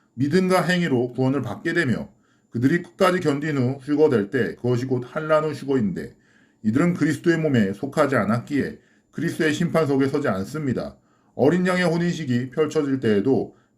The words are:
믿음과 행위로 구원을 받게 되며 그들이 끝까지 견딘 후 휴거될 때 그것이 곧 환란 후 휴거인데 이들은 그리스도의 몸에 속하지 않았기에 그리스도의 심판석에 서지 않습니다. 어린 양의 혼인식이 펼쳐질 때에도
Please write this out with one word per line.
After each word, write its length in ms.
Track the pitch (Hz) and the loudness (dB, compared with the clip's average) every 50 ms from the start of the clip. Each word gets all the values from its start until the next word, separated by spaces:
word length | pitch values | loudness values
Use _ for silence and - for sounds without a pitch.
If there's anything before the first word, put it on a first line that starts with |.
| _ _ _ | _ _ _
믿음과 480 | - 135 143 139 190 185 180 185 180 180 | -4 -2 0 2 2 2 4 2 2 2
행위로 500 | 160 180 180 175 160 135 117 123 123 - | 2 0 0 0 0 0 0 0 -2 -2
구원을 300 | 127 131 131 135 143 127 | 0 0 0 0 -2 -4
받게 320 | - 98 - - 165 170 | -6 -8 -6 -6 -2 -2
되며 360 | 170 170 131 104 82 71 - _ _ _ _ _ _ _ _ | 0 0 0 0 -2 -4 -8 _ _ _ _ _ _ _ _
그들이 320 | - 117 120 139 160 175 175 | -4 0 2 2 2 0 -2
끝까지 380 | - - - 190 180 180 185 | -6 -2 0 2 2 2 2
견딘 380 | 175 151 139 143 147 160 147 139 | 0 0 0 0 -2 -2 -2 0
후 200 | 123 123 135 135 - | 0 0 -2 -4 -4
휴거될 480 | - 147 147 151 151 127 110 101 - | -2 2 4 4 4 4 2 0 0
때 240 | - 131 110 90 - | 0 -2 -2 -2 -4
그것이 300 | - - 123 123 120 123 | -4 -2 0 0 0 0
곧 180 | 131 131 120 120 | -2 -4 -4 -4
환란 380 | - - 156 156 156 156 151 151 | -6 -8 -8 -2 2 2 2 2
후 60 | 156 143 | 0 -4
휴거인데 640 | 127 135 135 139 135 110 98 85 - - - - _ _ _ _ _ _ _ _ _ - | -6 -4 -2 0 0 0 0 -2 -4 -8 -10 -14 _ _ _ _ _ _ _ _ _ -2
이들은 320 | 110 110 135 165 175 170 | 0 2 2 2 2 2
그리스도의 440 | - 147 156 147 127 - 175 165 165 | 2 0 0 0 0 0 0 2 2
몸에 340 | 156 151 135 120 104 95 98 | 2 2 2 2 2 0 -2
속하지 420 | - - 135 - 151 151 135 139 | -4 -8 -4 0 0 0 2 2
않았기에 640 | 123 101 95 113 123 - - 147 135 - 78 73 - _ _ _ _ _ _ | 0 0 0 0 -2 -2 -2 -2 -2 -2 -4 -6 -12 _ _ _ _ _ _
그리스도의 420 | _ - 139 165 - - 156 156 143 | _ -6 -6 -4 -2 0 0 0 0
심판석에 560 | - 170 160 131 165 160 139 139 131 139 135 | 0 0 0 2 2 2 2 2 2 2 2
서지 200 | 139 147 135 135 | 0 0 0 -2
않습니다. 680 | 101 95 98 - 131 156 151 135 113 87 78 73 - - _ _ _ _ _ _ _ | -2 -2 -4 -6 -8 -6 -4 -4 -4 -4 -6 -8 -12 -16 _ _ _ _ _ _ _
어린 320 | - 113 143 165 180 180 | 0 2 2 4 2 2
양의 180 | 185 180 180 180 | 0 0 2 2
혼인식이 640 | 170 160 170 170 175 160 147 160 131 123 120 127 131 | 2 2 0 0 -2 -2 -2 -2 -2 -2 -2 -2 -4
펼쳐질 500 | - 156 156 151 147 156 147 139 135 131 | -2 -2 -2 0 0 -2 -2 0 -2 0
때에도 560 | 131 113 107 101 95 135 131 104 85 - - _ _ _ _ | 0 2 2 2 2 2 2 2 0 -4 -8 _ _ _ _